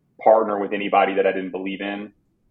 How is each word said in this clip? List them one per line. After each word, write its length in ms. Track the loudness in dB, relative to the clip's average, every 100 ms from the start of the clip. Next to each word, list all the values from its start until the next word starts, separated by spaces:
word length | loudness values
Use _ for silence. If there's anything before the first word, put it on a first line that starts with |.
| _ 0
partner 380 | 4 4 2 -2
with 140 | -4
anybody 420 | -4 0 2 2 2
that 100 | 0
I 60 |
didn't 200 | 0 -6
believe 300 | -8 -8 -6
in 320 | -8 -8 -12 _ _ _ _